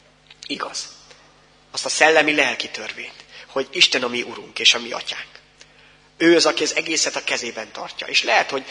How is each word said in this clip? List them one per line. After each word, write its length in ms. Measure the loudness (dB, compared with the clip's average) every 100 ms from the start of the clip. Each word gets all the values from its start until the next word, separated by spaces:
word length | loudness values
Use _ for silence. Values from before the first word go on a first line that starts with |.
| _ _ _ -20 -12
igaz. 400 | -8 -8 -10 -12 -18 -20 -20 -20 _ _ _ _
Azt 140 | -6 -4
a 40 |
szellemi 460 | 4 6 6 4 2
lelki 340 | 0 -2 -8
törvényt, 560 | -8 -10 -12 -16 -18 -20 -20 -8
hogy 200 | -6 -4
Isten 320 | 0 2 2
a 40 | -2
mi 140 | -4
urunk 380 | -6 -10 -12 0
és 140 | 2
a 60 | 2
mi 120 | -2
atyánk. 380 | -8 -8 -10 -12 -20 _ _ -20 _ -20 _ _ 2
Ő 180 | 6 8
az, 100 | 6
aki 180 | 2
az 120 | -2 -2
egészet 400 | -2 -2 0 -2
a 80 |
kezében 480 | -4 -4 -4 -8 -12
tartja. 360 | -12 -12 -10 -2
És 160 | 0
lehet, 260 | 2 2 2
hogy 160 | -4 -6